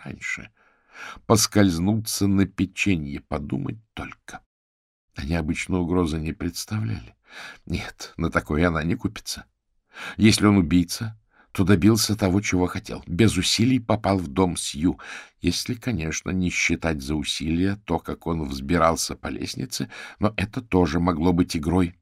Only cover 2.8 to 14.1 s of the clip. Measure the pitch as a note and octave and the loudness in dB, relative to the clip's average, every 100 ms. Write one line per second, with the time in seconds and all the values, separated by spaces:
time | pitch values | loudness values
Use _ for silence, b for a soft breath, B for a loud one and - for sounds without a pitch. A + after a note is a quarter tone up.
2.8 | G#2 F2 C#2+ C#2+ - D2 C#2+ C2+ - - | 0 0 -2 -10 -6 -6 -4 -6 -6 -8
3.8 | _ - D#2 - - - _ _ _ _ | _ -14 -14 -14 -18 -20 _ _ _ _
4.8 | _ _ _ - C#2 E2+ D#2 E2+ - F#2 | _ _ _ -12 -4 -2 -2 -4 -2 -2
5.8 | E2+ F2+ E2+ D#2+ D#2 D2 F2 - - G#2+ | 0 0 0 -2 -6 -6 -6 -6 -8 -6
6.8 | A2 A2 A1+ _ B B B B - F2 | -4 -6 -10 _ B B B B -6 -6
7.8 | - - - - E2 - - D2+ F2 E2 | -6 -14 -16 -4 -2 -2 0 2 2 2
8.8 | D#2+ G2+ - - - - - _ _ _ | -2 -2 -4 -8 -12 -12 -12 _ _ _
9.8 | _ B B B G#2+ G#2 G#2 G2+ D#2+ F2+ | _ B B B 4 6 6 6 6 4
10.8 | F2 - A2+ A2 _ b b - F2+ G2 | 2 -4 -8 -10 _ b b -2 4 6
11.8 | G#2+ A2+ - G2+ F#2+ F#2+ G#2 F2+ F2+ - | 6 4 2 0 2 2 0 0 0 -4
12.8 | - - - E2+ A2 F#2 F2 - B2 C3 | -10 -14 -6 2 4 4 0 2 4 2
13.8 | A#2 A2 G2 | 2 -2 2